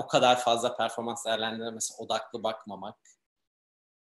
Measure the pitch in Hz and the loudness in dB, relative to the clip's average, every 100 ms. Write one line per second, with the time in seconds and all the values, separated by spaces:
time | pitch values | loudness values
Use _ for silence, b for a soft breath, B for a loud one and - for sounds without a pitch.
0 | - 147 123 123 - 117 120 - 113 - | 2 6 6 6 4 2 2 0 -2 -2
1 | 117 113 113 110 110 113 117 110 - - | -6 -6 -2 -2 -2 -4 -8 -6 -8 -6
2 | 113 110 - 117 107 110 - 98 98 - | -4 -4 -4 -4 -4 -4 -8 -12 -12 -14
3 | _ _ _ _ _ _ _ _ _ _ | _ _ _ _ _ _ _ _ _ _
4 | _ | _